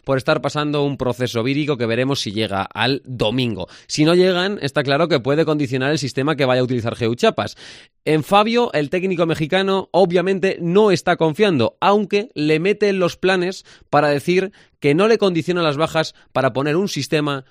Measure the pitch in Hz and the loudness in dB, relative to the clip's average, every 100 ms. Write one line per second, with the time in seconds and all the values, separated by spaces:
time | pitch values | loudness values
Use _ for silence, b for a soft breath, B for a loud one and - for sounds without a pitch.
0 | - 135 - 151 139 151 147 147 143 139 | -4 -2 0 -2 -2 -4 -2 0 -2 -2
1 | 123 120 123 120 123 139 147 131 113 113 | -4 -2 -4 -2 -2 -2 -2 -2 -2 0
2 | 131 139 113 101 107 98 95 107 120 139 | 0 -2 -4 -4 -2 -2 -4 -2 -2 -2
3 | - 123 110 123 123 95 85 B B - | -6 -2 -2 0 -2 -4 -10 B B 0
4 | 151 180 185 180 190 202 139 151 139 143 | 2 4 2 2 -4 -4 -4 -4 -2 0
5 | 165 151 123 147 156 151 135 131 135 156 | 2 0 0 0 0 0 -2 -2 -2 -2
6 | 135 - 139 143 131 127 127 123 113 110 | -4 -4 -2 0 0 2 0 -2 -4 -2
7 | 113 123 220 208 101 - B B B _ | -4 2 0 0 -6 -10 B B B _
8 | - 156 - 196 214 233 240 151 147 185 | 0 0 2 2 2 0 0 -2 -2 -2
9 | 190 170 165 151 156 185 190 190 - 170 | -2 -2 -2 -2 -2 0 0 -2 0 2
10 | 190 175 175 196 190 - 170 190 214 175 | 2 2 0 0 -2 -2 0 4 4 2
11 | - 170 160 151 208 147 110 - 180 208 | 0 0 0 2 2 4 0 2 2 2
12 | 202 202 - - 151 156 185 208 208 196 | 2 -2 -2 -4 0 2 0 0 0 0
13 | 175 - 185 185 175 190 B B _ 147 | -2 0 0 0 -2 -6 B B _ 2
14 | 147 143 - 180 190 b b _ 143 151 | 2 0 0 0 -2 b b _ 0 2
15 | 214 226 202 165 165 180 160 143 160 160 | 4 4 2 0 -2 0 0 0 -2 -2
16 | 160 b b 131 131 117 147 156 202 151 | -4 b b 0 0 0 0 0 -2 -4
17 | 131 156 147 139 b | -2 -2 -2 -4 b